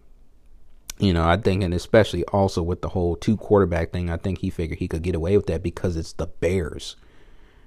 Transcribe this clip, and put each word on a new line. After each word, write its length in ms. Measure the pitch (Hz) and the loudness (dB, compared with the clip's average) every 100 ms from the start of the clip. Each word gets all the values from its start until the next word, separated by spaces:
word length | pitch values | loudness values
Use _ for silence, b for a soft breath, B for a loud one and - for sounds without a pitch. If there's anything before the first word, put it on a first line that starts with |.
| - - - - - - - - - - | -16 -20 -20 -20 -20 -20 -20 -20 -14 0
you 140 | 101 | 2
know, 140 | 85 82 | 4 4
I 100 | 87 | 4
think, 280 | 110 95 | 2 0
and 100 | 90 | 0
especially 480 | 87 - 113 104 87 - | -2 2 4 4 0 -2
also 360 | 101 95 92 | 2 2 0
with 180 | 85 90 | -2 -4
the 100 | 85 | -4
whole 260 | 95 87 85 | -2 -2 -2
two 200 | - 107 | 0 0
quarterback 540 | - 104 92 87 85 | 4 4 4 2 -2
thing, 200 | 87 87 | -4 -4
I 60 | 85 | -4
think 220 | 98 92 | -4 -4
he 120 | 92 | -4
figured 280 | - 82 80 | -4 -6 -4
he 80 | 92 | -6
could 160 | - | -4
get 140 | 82 85 | -2 -2
away 200 | 82 101 | 4 2
with 100 | - | 2
that 140 | 82 | -2
because 360 | 92 - 95 80 | -4 -4 -2 -2
it's 160 | 78 | -6
the 160 | - 80 | -6 -8
Bears. 680 | - 85 95 82 - - - b b b b b b | -2 -2 0 -2 -8 -12 -16 b b b b b b